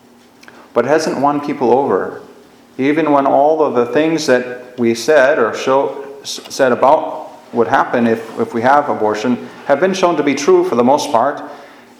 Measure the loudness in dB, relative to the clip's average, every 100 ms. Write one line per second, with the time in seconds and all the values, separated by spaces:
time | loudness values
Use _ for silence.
0 | _ _ _ _ -20 -20 -6 -2 2 0
1 | 0 -2 -2 -2 -4 -2 2 2 2 -2
2 | -2 -8 -16 -20 -20 _ _ -4 -2 0
3 | 2 2 2 2 2 2 0 0 0 0
4 | 0 0 2 0 0 -10 -12 -2 0 0
5 | 2 4 4 2 0 -2 0 0 0 -6
6 | -14 -16 -14 -14 -10 -2 0 2 4 2
7 | 0 -10 -14 -18 -8 -2 0 0 0 0
8 | 0 0 -4 -8 -6 -2 2 2 2 -2
9 | -2 -2 -2 -4 -6 -10 -2 0 0 0
10 | 0 0 -2 0 2 4 2 2 2 2
11 | 0 0 0 -4 -10 -18 -20 -20 -20 -12